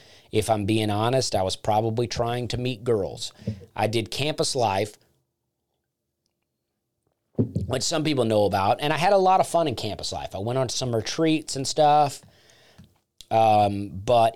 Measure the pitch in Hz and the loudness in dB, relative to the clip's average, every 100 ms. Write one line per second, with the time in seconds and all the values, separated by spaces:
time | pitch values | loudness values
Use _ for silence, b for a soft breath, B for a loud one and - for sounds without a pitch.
0 | B B B 107 104 107 101 110 107 104 | B B B -2 0 0 0 0 0 0
1 | 113 131 - 104 95 - - 107 113 113 | 0 0 0 -2 -2 -2 0 0 0 -2
2 | 120 - 117 120 120 117 123 117 123 110 | -4 -4 -4 -4 -4 -4 -6 -4 -2 0
3 | 85 55 - - B B B - 110 113 | -2 -6 -12 -12 B B B -4 -2 -2
4 | 104 - 143 151 156 135 113 95 107 - | -4 -4 -4 -2 -2 0 0 0 -2 -8
5 | _ _ _ _ _ _ _ _ _ _ | _ _ _ _ _ _ _ _ _ _
6 | _ _ _ _ _ _ _ _ _ _ | _ _ _ _ _ _ _ _ _ _
7 | _ _ _ - - - 92 131 - 165 | _ _ _ -4 -2 -4 -4 -4 -2 -2
8 | 151 135 113 107 101 98 98 123 147 151 | 0 0 2 2 2 2 0 0 0 0
9 | 180 196 185 190 - 170 156 107 107 87 | 4 4 6 4 4 0 0 -2 -6 -8
10 | - 85 67 92 107 131 127 - 127 113 | -8 -8 -8 -8 -4 -2 -2 -2 -2 -2
11 | 104 - 160 156 - 135 135 - 147 151 | -2 0 2 0 -2 -6 -4 2 4 4
12 | 143 - - b b b b b b _ | 2 -2 -16 b b b b b b _
13 | _ - - 113 113 107 104 101 101 95 | _ -20 -2 2 4 4 4 0 -8 -8
14 | 107 120 113 | 0 2 2